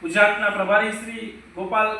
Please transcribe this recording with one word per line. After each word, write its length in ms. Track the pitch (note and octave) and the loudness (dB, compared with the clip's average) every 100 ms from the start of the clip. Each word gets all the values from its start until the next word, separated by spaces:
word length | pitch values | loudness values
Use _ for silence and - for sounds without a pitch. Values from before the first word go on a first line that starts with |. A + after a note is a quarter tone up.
ગુજરાતના 480 | E3+ F#3+ G#3 G#3 G#3 | -2 4 4 4 -2
પ્રભારી 420 | G3 F#3 G#3 G#3+ | 0 2 2 2
શ્રી 340 | A3 A3+ A3+ A3 - - | -4 -10 -12 -12 -14 -18
ગોપાલ 360 | - F#3+ A3 G#3+ G#3+ | -10 -2 0 0 -2